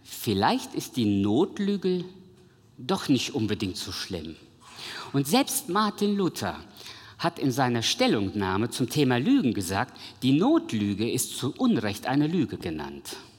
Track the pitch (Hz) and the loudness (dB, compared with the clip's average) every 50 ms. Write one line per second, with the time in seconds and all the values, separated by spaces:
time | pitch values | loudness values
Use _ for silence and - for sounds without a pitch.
0 | _ - - - - 123 101 95 104 139 220 254 - - - - - - - 135 | _ -16 -14 -6 -2 0 0 2 4 2 2 0 -4 -6 -8 -8 -8 -6 -2 0
1 | 117 104 101 98 98 104 104 131 185 - - - 202 196 202 196 - 185 180 180 | 2 2 2 2 2 2 4 2 2 0 -2 -4 -2 -2 -2 0 0 0 -2 -2
2 | 175 - - - - - - - - - - _ _ _ _ - 127 127 196 185 | -4 -8 -14 -20 -20 -20 -20 -20 -20 -20 -20 _ _ _ _ -14 -4 -4 -4 -2
3 | - - 143 117 - - - 135 110 98 107 92 107 92 90 - - - 92 - | 2 2 2 2 2 -2 -2 -2 0 0 0 -2 -2 -4 -4 -6 -8 -8 -8 -8
4 | - - 95 85 76 82 78 - - - - _ - - - - - - - - | -8 -6 -8 -8 -8 -10 -14 -16 -20 -20 -20 _ -20 -20 -18 -16 -14 -12 -12 -12
5 | - - - 139 139 139 185 254 277 - - - - - 175 208 214 208 - - | -12 -2 -2 0 2 4 4 2 2 2 -2 -4 -4 -2 0 0 0 0 0 0
6 | 208 202 208 202 190 156 - - - 92 80 - - - - - - - - - | 0 0 2 2 0 0 0 -2 -4 -4 -6 -6 -12 -18 -20 -20 -18 -18 -18 -18
7 | - - - - - 170 - - - 139 120 127 135 123 120 117 110 - - - | -20 -20 -10 -2 -2 -2 -2 0 -2 0 2 2 2 2 2 2 2 0 2 2
8 | 254 254 170 113 101 95 95 107 98 92 95 98 113 120 - - 131 110 - 151 | 4 4 4 2 2 0 0 0 0 0 2 0 0 0 0 -2 -2 0 2 2
9 | 147 131 123 120 131 214 277 277 185 123 104 104 95 85 95 98 123 - - - | 4 4 4 2 4 4 4 4 4 2 0 0 -2 -2 -2 -2 -2 -4 -6 -18
10 | - - - - - 127 139 147 190 269 330 320 - - 117 110 104 101 101 98 | -20 -20 -12 0 2 4 4 6 6 6 4 4 2 0 -2 0 0 0 0 0
11 | 110 117 92 127 - - - - - 131 - - 254 247 214 127 101 104 98 - | -2 -2 0 -2 -2 -4 -6 -4 -4 -6 -2 0 2 2 2 2 0 -2 -4 -4
12 | - - 131 143 147 156 175 185 131 98 - - - 87 80 76 73 71 71 69 | -4 0 0 2 2 2 2 0 0 -2 -4 -6 -6 -6 -6 -6 -8 -10 -12 -14
13 | - - - - - - - | -14 -14 -16 -16 -16 -20 -20